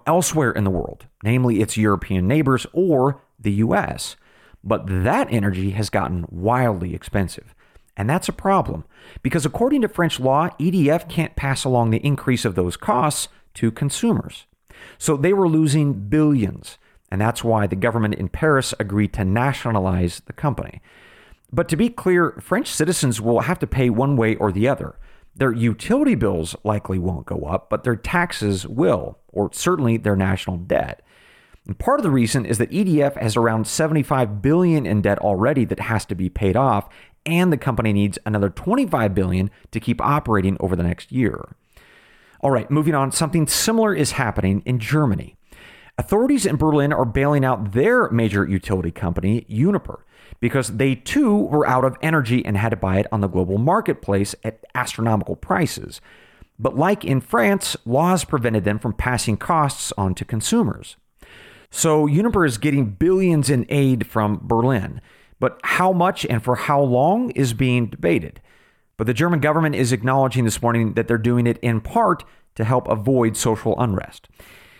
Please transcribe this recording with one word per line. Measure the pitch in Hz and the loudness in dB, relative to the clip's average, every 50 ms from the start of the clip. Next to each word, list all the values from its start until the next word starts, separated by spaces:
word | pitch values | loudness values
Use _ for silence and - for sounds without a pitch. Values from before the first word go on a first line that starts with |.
| - - | 0 0
elsewhere | 160 180 170 - - 156 143 117 | 2 2 2 0 0 0 0 0
in | - - 104 | 2 0 0
the | 95 | 0
world, | 95 82 58 - - - - - _ _ | 0 -2 -4 -6 -10 -16 -20 -20 _ _
namely | - 107 120 127 127 123 117 98 | -2 0 2 2 2 2 2 2
its | 110 - - 107 | 0 0 0 0
European | 107 107 101 87 - - 95 92 90 95 | 2 2 2 0 0 -2 -2 0 2 2
neighbors | 135 156 151 131 131 123 - - - | 2 2 2 2 0 0 -2 -4 -2
or | 165 190 185 156 127 127 143 139 - _ _ _ - | 0 2 2 4 4 2 2 0 -2 _ _ _ -6
the | - 104 | -4 -2
U | 101 104 110 117 165 | 0 2 2 2 2
S. | 208 - - - - - - - - _ _ _ _ _ _ - - - | 0 0 -2 -6 -8 -10 -12 -14 -16 _ _ _ _ _ _ -20 -12 -6
But | 95 113 - - 95 | -4 -4 -2 -2 -2
that | 95 92 92 113 160 247 277 - | -2 0 0 2 2 0 0 0
energy | - 117 98 101 92 92 95 98 | 0 0 0 0 0 -2 -2 -4
has | 95 107 107 - | -2 -4 -4 -2
gotten | - 104 78 69 90 87 82 - | -2 -2 -2 -2 -4 -4 -6 -8
wildly | - 85 90 104 120 127 131 120 104 90 85 90 - | -8 -4 0 0 2 2 2 0 0 -2 -4 -6 -8
expensive. | - - - - 104 95 82 - - - - - _ _ _ _ _ _ _ _ | -8 -8 -4 -2 -2 -2 -2 -6 -10 -18 -20 -20 _ _ _ _ _ _ _ _
And | - 98 113 | -6 -2 0
that's | 147 185 - - | 0 0 -2 -4
a | - | -6
problem, | - - 196 196 185 - - 135 156 - - _ - - - - - | -2 0 2 2 2 2 -2 -4 -10 -10 -14 _ -20 -20 -20 -12 -8
because | - 131 - 170 127 | -4 -2 0 0 0
according | 147 - - 233 269 294 277 | -2 0 0 0 2 2 2
to | 226 202 | 0 0
French | - - 175 156 - - | 0 0 0 0 0 0
law, | 127 131 135 147 165 180 - - | 0 2 2 2 0 -2 -2 -2
E | 143 180 | -2 0
D | 180 190 147 143 | 2 4 4 4
F | 156 170 170 - | 2 2 0 -2
can't | - 170 - - - | -4 -2 -2 -2 -4
pass | - - 139 135 - - | -4 -2 -2 -2 -2 0
along | 135 127 120 117 113 | 0 2 2 2 2
the | 110 117 - | 2 0 0
increase | 143 143 - - - 127 117 - | 0 -2 -2 0 0 0 0 0
of | 117 87 | 0 0
those | 90 90 90 87 | 0 -2 -2 -4
costs | - - - 220 247 165 151 - - - - - - - _ - | -4 -2 0 0 2 2 0 0 -2 -6 -8 -12 -18 -20 _ -6
to | - - 113 | -2 -2 -2
consumers. | 113 - 143 143 - - - 233 202 - - - - - - _ _ _ _ - - - - - - - | -2 -2 -4 -4 -2 0 0 0 0 0 -2 -6 -12 -20 -20 _ _ _ _ -20 -20 -20 -20 -20 -16 -6
So | - - 156 | -2 0 0
they | 139 139 175 202 | 2 2 2 2
were | 196 190 170 | 4 2 4
losing | 156 156 160 151 135 156 147 143 131 98 101 101 | 4 2 2 2 2 2 2 0 0 -4 -4 -2
billions, | 127 156 156 151 147 131 104 92 - - - - - - _ _ _ _ _ _ | 0 2 4 4 4 2 0 -2 -4 -6 -14 -18 -20 -20 _ _ _ _ _ _
and | 104 98 | -4 -2
that's | 104 113 117 - - | 0 -2 -2 -2 0
why | 113 113 110 104 92 | 0 2 2 0 0
the | - | -2
government | 95 95 120 107 117 110 107 - | 0 0 0 0 0 0 -2 -2
in | - 95 87 | -2 -6 -6
Paris | - - - 156 143 135 123 - - - | -4 -2 0 2 2 2 0 -2 -4 -6
agreed | 110 98 98 104 107 98 - | -6 -2 0 0 0 0 0
to | - 98 | -2 -2
nationalize | 92 98 117 123 139 135 - - 120 110 101 92 92 90 90 90 87 - - - | 0 0 0 0 0 -2 -2 -4 -2 -2 0 0 0 0 0 0 -2 -2 -6 -12
the | - - | -16 -10
company. | - - 147 127 - - - - - - _ - - - - - - - - - - _ _ | -6 -4 -4 -4 -4 -8 -12 -14 -20 -20 _ -20 -20 -20 -20 -20 -20 -20 -20 -20 -20 _ _
But | - 143 170 - | -2 -2 -2 0
to | 170 | 0
be | 147 226 240 | 0 0 0
clear, | 233 - - 185 180 180 170 151 - - | -2 -2 0 2 2 4 2 0 -2 -6
French | - - 180 202 294 - | -6 -2 -2 -2 -2 -2
citizens | - - 156 165 175 - - 131 113 104 | -2 -2 0 0 0 0 0 0 0 0
will | 107 117 120 110 | 0 0 2 2
have | - 127 185 - | 2 0 -2 -2
to | - - | -4 -2
pay | - 135 131 123 | 0 2 2 2
one | 107 110 135 139 143 123 | 2 2 2 2 2 2
way | 113 110 110 - | 2 2 2 0
or | - 104 | 0 -2
the | 90 98 107 131 | 0 0 0 0
other. | 139 139 - - - - - - - - - - - | 0 -2 -6 -10 -12 -14 -20 -20 -20 -20 -20 -14 -6
Their | - 139 131 | -2 -2 0
utility | 113 117 113 120 107 - - - 220 277 302 285 220 | 0 0 0 0 0 -2 -2 0 0 2 2 2 2
bills | 120 - 101 95 82 80 85 - - - | 2 0 0 -2 -2 -4 -6 -8 -6 -4
likely | 107 107 104 - - 92 95 | -4 -2 -2 -4 -4 -4 -2
won't | 85 92 87 69 - | -2 -2 -4 -4 -6
go | - - 76 | -6 -6 -6
up, | 71 73 90 92 - - | -4 -4 -4 -4 -4 -4
but | - - - | -6 -4 -2
their | 127 120 | -2 -4
taxes | 110 - - - 180 175 175 - - 107 104 98 92 92 - | -4 -4 -4 -2 -2 -2 -2 -4 -4 -2 -2 -2 -2 -4 -4
will, | 107 120 170 185 127 90 - - - - _ _ | -2 0 0 2 0 0 -2 -6 -12 -14 _ _
or | - 98 101 90 | -4 -2 -2 -2
certainly | - - - 175 185 165 139 120 113 113 | -4 -4 -2 0 0 2 2 2 0 0
their | - 107 101 | 0 0 0
national | 95 98 95 95 92 - - 92 87 | 2 2 0 0 -2 -4 -6 -8 -8
debt. | 87 92 - - - - - - _ _ _ _ - - - _ _ _ - - - | -4 -2 -2 -2 -2 -2 -6 -14 _ _ _ _ -20 -20 -20 _ _ _ -20 -16 -12
And | - 101 - | -10 -10 -4
part | - - 269 294 | 0 0 0 2
of | 240 | 2
the | 175 | 2
reason | 135 131 117 110 - 139 110 | 2 2 2 2 0 0 -2
is | - 110 107 | -2 -2 -2
that | 120 - | -2 -2
E | - 175 208 | 0 0 0
D | 185 160 147 | 2 2 2
F | 143 143 - | 2 2 0
has | - 101 113 107 | -2 -2 -2 2
around | 120 117 113 113 110 107 | 2 2 2 2 0 -2
seventy-five | - - - 156 160 160 151 131 - 151 131 123 104 104 101 95 | -2 -2 -2 0 0 2 0 0 0 0 0 0 0 -2 -2 0
billion | 135 156 175 185 175 160 151 123 | 2 4 4 4 4 2 2 2
in | 82 101 104 | 0 0 2
debt | 90 101 101 - | 2 2 0 0
already | - 104 101 90 104 131 156 139 113 | 0 0 0 2 2 2 2 2 0
that | - 95 - | 0 -2 -4
has | - - 113 101 - | -4 -2 -2 -2 -2
to | - 104 | -4 -4
be | 85 95 90 | -4 -4 -4
paid | - - 107 95 92 | -2 -2 0 2 2
off, | 117 135 135 110 101 - - - - - - _ _ - | 2 2 2 2 0 -2 -6 -12 -20 -20 -20 _ _ -6
and | 151 165 175 185 180 | -2 2 2 4 4
the | 156 131 | 2 2
company | - 139 120 110 113 110 104 | 0 0 0 0 2 2 2
needs | 101 101 101 92 - - 110 | 4 2 2 0 -4 -4 -2
another | 107 104 101 98 | -2 0 0 -2
twenty-five | - - - 180 220 269 269 185 165 135 113 101 92 | -2 -4 -4 0 0 0 2 0 0 0 0 0 0
billion | 101 92 90 90 92 95 98 - _ - - | 0 0 0 0 0 0 -2 -4 _ -14 -10
to | - 117 | -8 -4
keep | - - 120 120 | -2 -2 -2 0
operating | - 127 143 151 147 127 110 101 92 95 98 - | 0 0 0 0 0 2 2 2 2 2 0 -2
over | - 92 92 | -2 -2 -2
the | 85 85 | 0 0
next | 85 85 - - - | -2 -2 -4 -8 -8
year. | - 127 123 - 55 50 50 - - - _ _ _ - - - - - _ _ _ _ _ _ _ _ | -4 -2 -2 -2 -2 -4 -10 -14 -20 -20 _ _ _ -20 -20 -20 -20 -20 _ _ _ _ _ _ _ _
All | - 139 | 0 0
right, | 135 120 110 - | 0 0 0 0
moving | 139 151 151 160 156 | 0 0 2 2 0
on. | 139 139 - | 0 0 0
Something | - - 170 151 151 165 151 - | 0 -2 -2 0 0 0 0 0
similar | - - - - 226 226 220 214 190 | 0 -2 0 0 2 2 2 2 2
is | 156 147 - | 0 0 -2
happening | - - 131 110 - - 95 92 98 101 - - | -2 -2 -4 -2 -2 -2 0 0 0 0 -2 -2
in | 127 123 | -4 -4
Germany. | 110 104 139 156 151 123 98 - 58 - - _ _ _ - - - - - - - - - - | -2 -2 0 2 2 2 0 -2 -4 -10 -18 _ _ _ -20 -20 -20 -20 -20 -20 -20 -12 -8 -8
Authorities | - - 190 208 240 269 294 254 - | -4 0 0 2 2 2 2 2 0
in | - 143 147 | 0 0 2
Berlin | 156 156 151 147 139 147 151 | 2 2 2 2 2 2 2
are | - 123 | 0 0
bailing | 117 107 139 139 143 147 143 131 | 0 0 0 2 2 2 2 2
out | 127 127 - 110 101 | 2 0 0 -2 -2
their | 95 120 147 214 247 254 214 - | 0 2 2 4 4 2 2 2
major | 110 117 113 107 95 101 98 | 0 0 0 2 2 0 0
utility | - 98 92 - - 98 92 85 87 | 0 0 -2 -2 -2 -2 -2 -2 -4
company, | - - - 87 85 85 85 98 110 120 - - | -6 -4 -4 -4 -2 0 0 0 0 -2 -2 -4
Uniper, | 107 107 139 190 202 185 - - - - - _ _ _ - - - - | -2 0 2 2 2 0 -2 -6 -14 -16 -18 _ _ _ -20 -20 -8 -4
because | - 120 - 135 123 - | -2 -2 0 0 -2 -2
they | - 113 135 139 131 | -2 0 0 0 0
too | - - - - 285 302 233 208 208 | -2 -4 -2 0 2 2 4 4 2
were | 208 - - 151 147 - | 2 2 2 2 2 2
out | 127 127 127 | 2 2 2
of | 131 123 - | 0 0 -2
energy | - 160 165 156 131 110 123 127 - | -2 0 2 2 2 2 0 0 0
and | - 104 98 | 0 0 0
had | 107 113 | 0 0
to | 110 | -2
buy | - - 95 95 95 | -2 0 0 2 2
it | 104 - | 0 0
on | 110 107 | 0 -2
the | 101 95 | -2 0
global | 85 92 92 90 95 104 | 0 0 0 0 0 0
marketplace | 120 147 180 226 220 - - - - - 101 98 101 - - - - | 2 2 2 2 0 -2 -4 -4 -2 -2 0 0 0 -2 -6 -8 -10
at | 110 - - - - - | -10 -10 -10 -14 -8 -6
astronomical | 127 123 - - - 113 113 110 104 90 - 87 | -4 -4 -4 -4 -2 0 0 2 0 0 -4 -8
prices. | - - - 185 - 165 - - - - - - - - - - - - - _ _ - - _ - | -8 -4 -2 -2 0 0 -2 -2 -6 -12 -14 -16 -18 -20 -20 -20 -20 -20 -20 _ _ -20 -20 _ -4
But | 107 131 - | -4 -2 0
like | 123 151 185 208 208 - | 0 2 2 0 0 0
in | - 139 131 | -2 -2 -2
France, | - - - 233 233 208 202 190 - - - - - | -2 0 0 2 2 2 2 0 -2 -4 -8 -8 -4
laws | 113 120 135 165 175 185 165 - | -2 0 2 2 2 2 0 0
prevented | - - 139 117 120 110 107 87 | -2 -2 -2 0 0 0 0 0
them | 104 104 107 | 0 -2 -2
from | - 120 101 | -2 -4 -4
passing | - - 127 127 113 - - 107 - | -2 -2 -2 -2 -2 -2 -2 -2 -2
costs | - - 175 156 151 139 - - - - - - | -2 0 0 2 2 0 -2 -4 -8 -8 -4 -2
on | 98 95 - | -2 -2 -2
to | - - | -4 -6
consumers. | - - 110 - - 226 233 208 117 - - - - - - _ _ _ _ - - - - - - - - - _ | -6 -6 -6 -2 0 0 2 2 0 -2 -6 -10 -18 -20 -20 _ _ _ _ -20 -20 -20 -20 -20 -20 -20 -20 -20 _
So | - - - 165 156 151 151 147 | -4 0 2 2 4 4 4 4
Uniper | 147 170 214 240 214 208 170 | 2 2 2 2 2 2 2
is | 147 117 104 | 2 0 0
getting | - 151 139 139 131 107 | -2 0 0 0 0 -2
billions | 98 - 151 175 185 190 190 180 165 151 135 - | -2 0 2 2 2 4 4 4 2 2 2 2
in | 147 123 113 - | 0 0 0 0
aid | - 143 139 135 127 113 - - | 0 2 2 2 2 0 -2 -4
from | - 110 107 104 104 - | -2 -2 0 0 -2 -2
Berlin, | - 98 117 113 117 127 135 117 95 - - 117 - - - _ _ _ _ - | -2 -2 0 2 2 2 2 0 -2 -4 -8 -12 -16 -20 -20 _ _ _ _ -4
but | 120 127 - - - | -4 -4 -4 -4 -6
how | - - - 185 185 190 | -4 -2 0 2 2 2
much | 175 175 185 - - - | 2 2 0 0 -2 -4
and | - 123 113 - | -4 -2 -2 0
for | - 123 | 0 -2
how | - - - 147 143 | -2 0 0 2 2
long | 143 131 123 123 139 165 196 233 254 240 | 2 2 2 2 2 2 2 0 -2 -2
is | - - 139 123 117 | -2 0 0 0 0
being | 110 135 127 123 123 120 | 0 0 0 2 0 0
debated. | 107 - - 151 165 170 120 - - - - - _ _ _ _ _ _ _ _ _ _ - | -2 -4 -4 -2 0 0 0 -2 -6 -12 -18 -20 _ _ _ _ _ _ _ _ _ _ -4
But | 110 | -2
the | 113 123 | -2 0
German | 110 160 175 175 151 | 0 2 2 2 2
government | 127 151 151 165 160 151 143 | 2 2 2 2 2 0 0
is | - 131 117 | 0 0 0
acknowledging | 127 107 110 131 131 139 135 131 - 131 120 | 0 0 0 0 2 2 2 2 2 0 0
this | 113 - - | 0 0 0
morning | - 117 117 117 117 110 - | 0 0 2 2 0 0 0
that | 117 117 - | -2 0 0
they're | 120 113 | 0 0
doing | 110 120 120 123 120 | 2 2 2 2 2
it | 120 113 - | 2 0 0
in | - 120 117 107 | 0 -2 -2 -2
part | - - - 233 226 190 175 - - - - _ _ _ _ | -2 -2 0 2 2 2 0 -2 -4 -10 -20 _ _ _ _
to | - 110 | -4 -2
help | 110 131 127 - - | 0 0 0 0 0
avoid | 113 110 101 127 135 123 117 113 107 - | -2 -2 0 0 2 2 2 2 0 0
social | - 120 110 104 - 113 95 - | 0 0 -2 0 0 0 2 2
unrest. | 123 113 95 87 - - - - - - _ - - - - - - - - | 2 2 0 -2 -4 -6 -12 -20 -20 -20 _ -20 -20 -20 -20 -20 -20 -20 -20